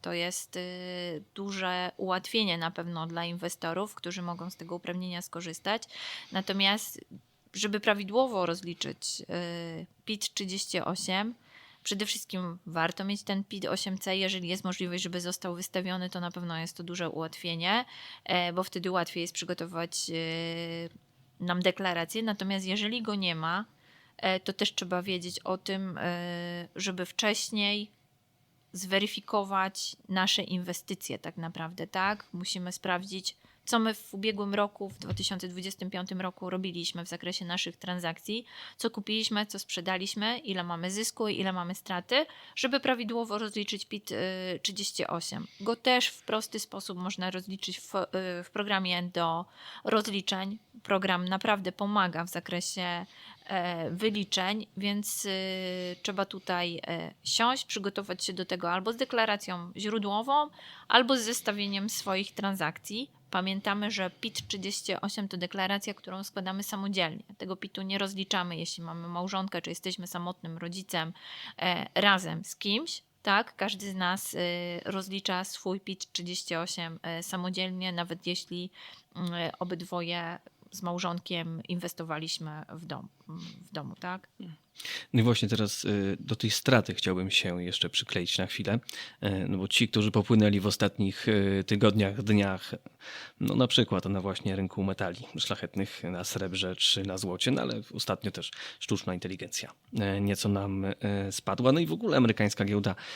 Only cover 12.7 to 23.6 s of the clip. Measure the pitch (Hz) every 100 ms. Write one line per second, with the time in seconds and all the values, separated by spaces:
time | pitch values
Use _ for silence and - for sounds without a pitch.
12.7 | 165 165 180 196 202 - 196 196 196 190
13.7 | 185 - 190 - 190 190 190 175 185 190
14.7 | 180 180 175 185 180 175 180 185 175 185
15.7 | 185 185 185 180 180 175 175 175 160 165
16.7 | - 170 175 170 - 160 - 175 165 170
17.7 | 185 185 - - - - 180 175 175 185
18.7 | 185 180 180 170 - 170 - - 180 170
19.7 | 170 170 - - 165 165 165 165 165 170
20.7 | 165 170 - _ _ _ - 175 175 185
21.7 | 180 190 170 170 226 226 208 190 196 190
22.7 | 202 208 240 220 208 185 165 160 180